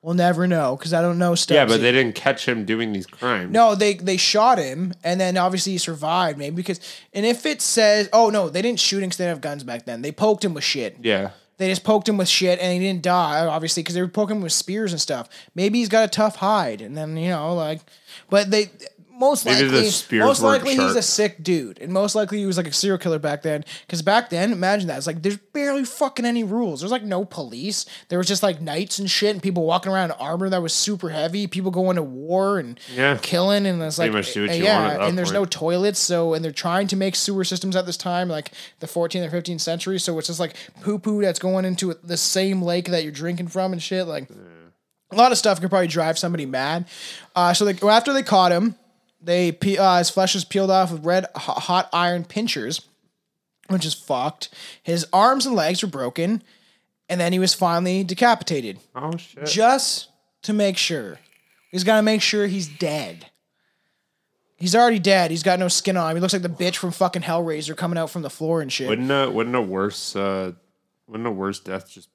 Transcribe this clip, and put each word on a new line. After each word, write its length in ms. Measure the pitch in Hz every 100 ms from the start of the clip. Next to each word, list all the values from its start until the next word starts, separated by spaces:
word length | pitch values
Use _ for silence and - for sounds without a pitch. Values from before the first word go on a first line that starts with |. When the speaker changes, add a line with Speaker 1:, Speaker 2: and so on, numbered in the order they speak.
Speaker 1:
We'll 120 | 160 175
never 320 | 175 170 180
know 280 | 170 139 135
'cause 180 | 165 170
I 60 |
don't 160 | 175 170
know 160 | 175 170
stuff. 180 | -
Speaker 2:
Yeah, 120 | 147 127
but 140 | 113
they 120 | 117
didn't 240 | 127 123 -
catch 320 | - 135 -
him 180 | 117 101
doing 260 | 110 117
these 140 | 101 90
crimes. 460 | - 123 113 90
Speaker 1:
No, 240 | 220 233 202
they, 180 | 208
they 240 | 196 180 180
shot 400 | - 208 226 247
him, 380 | 143 135 180 -
and 180 | 165 180
then 160 | 185 185
obviously 360 | 180 185 190
he 40 | 185
survived, 640 | - 160 151 175 180 143
maybe 160 | 143 170
because. 240 | 185 175 - - -
And 100 | 196
if 220 | 214 233 311
it 160 | 302
says, 480 | - - 214 208 202
oh 200 | 214 226
no, 180 | 214 175
they 140 | 156
didn't 160 | 220 240
shoot 240 | - 196
him 80 | 190
'cause 60 | 175
they 80 | 180
didn't 100 | 160
have 60 |
guns 220 | 147 147
back 220 | 127 120 120
then. 160 | 117
They 100 | 139
poked 320 | 151 214 208
him 120 | 208 156
with 80 |
shit. 340 | - 143 110 104
Speaker 2:
Yeah. 260 | 117 101 98 - _ _
Speaker 1:
They 120 | 190
just 140 | 185
poked 260 | - 214 214
him 80 | 208
with 100 | 180
shit, 300 | - 185 180
and 140 | 180
he 60 | 180 190
didn't 160 | 185
die, 420 | 170 180 165 147 165
obviously, 380 | 156 160 -
'cause 100 | 160
they 80 | 175
were 60 | 180
poking 300 | 190 202 214
him 40 |
with 120 | 175
spears 380 | - - 196 220
and 80 | 165
stuff. 300 | - 135 117 - -
Maybe 240 | - 196 226
he's 120 | 226
got 160 | 220 220
a 60 |
tough 260 | - 214 208
hide, 440 | 196 214 151 104
and 160 | 107 147
then, 180 | 156 160
you 140 | 170
know, 240 | 170 151
like, 280 | 175 156 156 _ _ _ - _
but 180 | 196 202
they 220 | 214 208 - - _ _ 247
most 260 | 269 294 -
Speaker 2:
Maybe 220 | 254 277
the 80 | 131
Speaker 1:
likely, 140 | 214
Speaker 2:
spears 340 | 185 - 113 262
Speaker 1:
most 160 | 277
Speaker 2:
weren't 220 | 110 -
Speaker 1:
likely 80 | 262 262
he's 80 | -
a 20 |
Speaker 2:
sharp. 100 | 160
Speaker 1:
sick 400 | - - 208 -
dude, 340 | 160 170 120 -
and 140 | 143
most 220 | 190 202 214
likely 240 | 208 208
he 80 | 196
was, 100 | 180
like, 80 | 170
a 80 |
serial 240 | 139 202 190
killer 220 | 180 156
back 240 | 147 147
then. 200 | 160 151 151 - -
'Cause 140 | 175
back 300 | 160 214 233
then, 200 | 170 202
imagine 360 | 208 185 208 180
that, 100 | 147
it's 80 | 170
like 160 | 160
there's 160 | 175 202 _
barely 320 | 294 285 277 254
fucking 400 | - 269 262 240
any 180 | 240
rules. 360 | 214 220 226 139
There's, 100 | 180
like, 120 | 247
no 200 | 208 185
police. 640 | 196 - 131 117 180 202 - - -
There 80 | 175
was 100 | 185
just, 140 | 196
like, 200 | 202 165
knights 360 | 160 156 202 -
and 100 | 196
shit, 180 | - 208
and 100 | 208
people 240 | 190 175 160
walking 240 | 160 190
around 180 | 190 175
in 60 | -
armor 300 | 135 175 190
that 140 | 185
was 100 | 165
super 360 | - - 202 175
heavy. 360 | 156 160 190 202
People 240 | 185 190
going 280 | 175 185 180
to 40 |
war 560 | 147 127 151 180 196 202
and 220 | 127 120 - 127
Speaker 2:
Yeah. 200 | 135 139
Speaker 1:
killing, 460 | - 175 190 202 196
and 120 | 175
it's 140 | 156 156
Speaker 2:
Pretty 120 | 165
Speaker 1:
like, 80 | 107 98
Speaker 2:
much 80 |
do 80 | -
what 80 | -
Speaker 1:
uh, 40 |
Speaker 2:
you 100 | 170
Speaker 1:
yeah, 160 | 185 214
Speaker 2:
want 120 | -
at 60 | -
that 80 | 202
Speaker 1:
and 80 | 180
there's 100 | 170
Speaker 2:
point. 100 | 196
Speaker 1:
no 40 | 190
toilets, 540 | - 160 175 202 202
so, 340 | 175 175 165
and 100 | 160
they're 80 | 165
trying 360 | 147 175 180 196
to 80 | 190
make 200 | 190 185
sewer 280 | - 196
systems 320 | 180 180 190 185
at 100 | 180
this 120 | 175
time, 300 | 185 175 180
like 220 | 156 - - - _
the 80 | 160
fourteenth 400 | - 170 185 170
or 20 |
fifteenth 320 | 175 170 170
century. 380 | 165 170 185 190
So 180 | - 165
it's 120 | 151
just, 100 | 165
like, 160 | 170 - - -
poo 160 | - 208
poo 240 | 214 208
that's 160 | 196 165
going 260 | 185 185 185
into 300 | 180 190 165
the 140 | 165 170
same 460 | - 190 190 190
lake 260 | 175 175 175
that 140 | 175
you're 80 | 156
drinking 380 | 143 165 175 175
from 220 | 180 185
and 120 | 180
shit, 240 | 160 185 175
like. 240 | 151 131
Speaker 2:
Yeah. 40 | 104 92 82 85 _ _ _ _
Speaker 1:
A 40 | 190
lot 160 | 254
of 60 | 240
stuff 240 | 220 185
could 80 | 180
probably 160 | 190 175
drive 280 | 160 160 160
somebody 300 | 175 170 139
mad. 380 | 131 139 165 175 - - - - -
Uh, 180 | 175
so 120 | 175 208
they, 120 | 185 202
after 260 | 220 233
they 100 | 269
caught 280 | - 202 180
him, 220 | 175 226 - _ _ _ _
they 280 | 165 175 175
pe-, 260 | 165 196 196
uh, 220 | 196 180
his 100 | 170
flesh 240 | - 190
was 100 | 196 175
peeled 260 | 196 190
off 200 | 190 185
with 140 | 165 151
red 220 | 185 185 -
ho-, 180 | -
hot 340 | - - 180 -
iron 300 | 170 175 175
pincers, 580 | 170 - 226 151 113 165 _ _ _ _ _ _ _ _ _
which 180 | 190 156
is 80 |
fucked. 560 | - - 131 139 - - - - -
His 240 | - 170 160
arms 320 | 185 226 269 269
and 80 |
legs 300 | 233 156 180
were 40 | 202
broken, 520 | 143 123 127 170 220 - _ _ _ _ _ _
and 120 | 180
then 100 | 175
he 40 | 185
was 140 | 185
finally 500 | - 180 170 180 185
decapitated. 760 | 185 185 240 226 - 156 117 98 _ 127
Speaker 2:
Oh, 200 | 147 165
shit. 280 | - - 151
Speaker 1:
Just 600 | 180 226 269 - - - _ _ _
to 100 | -
make 220 | 214 202 190
sure. 420 | - 160 104 - _ _ _ _ _
He's 120 | 185
gotta 180 | 185 220
make 200 | 214 220
sure 240 | - 214 202
he's 200 | 190 165
dead. 600 | 147 170 151 110 85 78 _ _ _ _ _ _ _ _ _ _ _ _ _
He's 180 | 175 208
already 240 | 240 220
dead. 320 | 180 190 170
He's 120 | 165
got 140 | 196 180
no 80 | 180
skin 300 | - - 185
on 140 | 160
him. 60 | 165
He 40 |
looks 120 | 185
like 100 | 196
the 60 | 175
bitch 260 | 165 180 180
from 160 | 180
fucking 320 | 170 185 180
Hellraiser 520 | 170 170 170 151 151 156
coming 220 | 175 170
out 140 | 160
from 100 | 180
the 80 | 147
floor 320 | - 156 165
and 100 | 139
shit. 160 | - 131
Speaker 2:
Wouldn't 220 | 110 127
a, 180 | 139 135
wouldn't 260 | 110 113 123
a 60 |
worse, 540 | 104 95 101 98 - 98
uh, 360 | 98 95 92 87 _ _ _ _ _
wouldn't 200 | 110 117
a 40 |
worse 280 | 101 95 101
death 320 | - 95 95
just 180 | - -